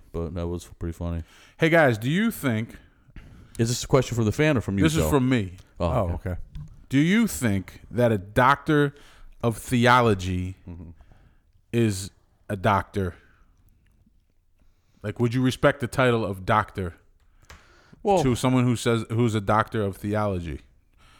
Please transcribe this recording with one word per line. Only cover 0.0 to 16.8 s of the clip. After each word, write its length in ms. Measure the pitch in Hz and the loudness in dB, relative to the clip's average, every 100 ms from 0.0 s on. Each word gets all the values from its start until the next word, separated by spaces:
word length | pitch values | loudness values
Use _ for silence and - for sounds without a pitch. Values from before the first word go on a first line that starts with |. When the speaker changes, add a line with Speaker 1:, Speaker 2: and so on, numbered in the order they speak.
| - | -10
Speaker 1:
but 200 | 82 82 87 | -8 -8 -6
that 120 | 85 | -6
was 160 | 87 - - | -6 -10 -10
pretty 140 | 85 | -10
funny. 300 | - 87 85 - - - - | -6 -6 -6 -10 -18 -14 -2
Speaker 2:
Hey, 100 | 165 | 2
guys, 280 | 165 143 104 | 4 4 2
do 120 | 120 | -2
you 220 | 175 226 | -2 -2
think 460 | - 139 107 113 - - _ _ - - - - - | -2 -4 -4 -6 -12 -20 _ _ -20 -20 -20 -10 -4
Speaker 1:
Is 80 | 117 | -2
this 160 | 123 | -2
a 40 | - | 0
question 280 | 135 123 117 | 0 2 0
from 80 | 107 | 0
the 60 | |
fan 240 | 120 151 131 | 2 2 0
or 40 | |
from 160 | 101 98 | -2 0
you, 80 | 156 | 2
Speaker 2:
This 100 | 156 | 2
is 80 | |
Speaker 1:
Joe? 60 | 156 | 2
Speaker 2:
from 180 | 147 127 | 2 2
me. 300 | 127 92 92 - - | 0 -2 -10 -16 -4
Speaker 1:
Oh, 80 | 87 | -2
Speaker 3:
Oh, 160 | 117 90 80 | 0 -2 -4
Speaker 1:
okay. 140 | - | -6
Speaker 3:
okay. 80 | 87 - - - - - | -8 -10 -16 -18 -20 -2
Speaker 2:
Do 120 | 135 | 0
you 280 | 160 214 226 | 2 2 0
think 540 | - 120 98 - - - | -2 -2 -2 -4 -14 -8
that 220 | 107 120 | 0 0
a 40 | 104 | 0
doctor 760 | 95 - 127 139 - 151 143 - - - - - | -2 2 4 4 2 2 2 -2 -20 -20 -20 -6
of 140 | 120 107 | -4 -4
theology 1000 | - 123 120 123 117 98 92 90 90 - - | -2 2 6 6 4 2 -2 -4 -6 -10 -16
Speaker 1:
Mm-hmm. 220 | 85 82 - - - _ _ _ _ _ | -18 -18 -20 -20 -20 _ _ _ _ _
Speaker 2:
is 380 | 120 110 95 98 _ _ _ - | 0 0 0 -8 _ _ _ -10
a 60 | 104 | -4
doctor? 600 | 107 98 - 101 92 - _ _ _ _ _ _ _ _ _ _ _ _ _ _ _ _ _ _ | 0 0 -2 -4 -6 -8 _ _ _ _ _ _ _ _ _ _ _ _ _ _ _ _ _ _
Like, 160 | 104 104 | -10 -2
would 140 | 120 | -2
you 80 | 127 | 0
respect 400 | 127 - 143 - | 0 2 0 0
the 60 | 120 | -4
title 360 | - 127 117 98 | 0 2 2 -2
of 200 | 95 92 | -6 0
doctor 480 | 107 101 104 | 0 0 -4